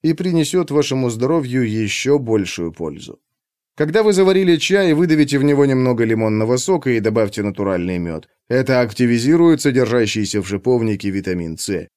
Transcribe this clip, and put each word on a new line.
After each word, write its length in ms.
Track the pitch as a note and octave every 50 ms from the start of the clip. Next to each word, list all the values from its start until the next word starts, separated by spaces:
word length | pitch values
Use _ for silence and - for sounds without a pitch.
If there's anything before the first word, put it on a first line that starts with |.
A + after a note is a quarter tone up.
и 100 | - D#3
принесет 580 | E3 - F3+ F#3 E3+ E3 D3+ C#3+ - F#3 E3+ -
вашему 400 | C#3 D3+ C#3+ - C3+ C3 B2+ A#2+
здоровью 580 | A2+ A2 B2 C3+ E3 E3+ C#3 B2 B2 C3 B2 A2+
еще 500 | G#2+ A2 A2 G2+ - - - B2+ C#3+ D3
большую 540 | B2+ A2+ A2 G#2+ G2 F2+ - - E2+ E2
пользу. 460 | D#2+ - E2+ D#2 C#2+ D2 D2+ D#2+ - _ _ _ _ _ _ _ _ _ _ _ _
Когда 280 | - D3+ D3+ D#3+ A3
вы 100 | G#3+ G#3+
заварили 440 | G3+ F#3 F#3+ F#3 F#3 F#3+ G3 F3+ E3+
чай, 360 | D3+ - - F#3+ G3+ G3 F3
выдавите 460 | D#3 D3+ F3+ E3 D#3 D3+ D3+ C#3 C#3+ C#3
в 60 | C3+
него 220 | D3 C#3+ C#3 C#3+
немного 380 | C#3 C3 C3 B2+ B2+ B2 A#2 A#2
лимонного 540 | A2 A2+ A2 A2 G#2+ G#2+ G#2+ A2 A2+ B2 B2
сока 320 | - - F#3 E3 - C3
и 100 | A#2+ A2+
добавьте 420 | G2+ A2 G#2+ A#2 A2 G2 - A2
натуральный 560 | G2+ G2+ G2 - G2+ G2 F#2+ F2 F2 F#2 F2+ F2
мед. 300 | E2+ E2+ D#2+ D#2 - _ _ _ _ _
Это 320 | A#2+ C3 C3 C3+ C3 B2+
активизирует 800 | B2 A2+ G2+ - B2+ A#2+ A#2+ A#2 A#2 C#3 D#3+ E3 E3+ E3+ D#3+ -
содержащийся 800 | - C#3+ B2 C3 B2+ G#2+ A#2 B2 A2+ G2 - A2 G#2 F#2+ - G#2+
в 80 | F#2 F#2+
шиповнике 640 | G2+ F#2+ - B2 B2+ A#2+ A2+ A2 G#2 F#2+ G#2 G2+
витамин 480 | F#2+ G2 F2 F#2+ F#2 F2+ E2+ E2 D#2+ -
С. 300 | - - G2 E2+ - - _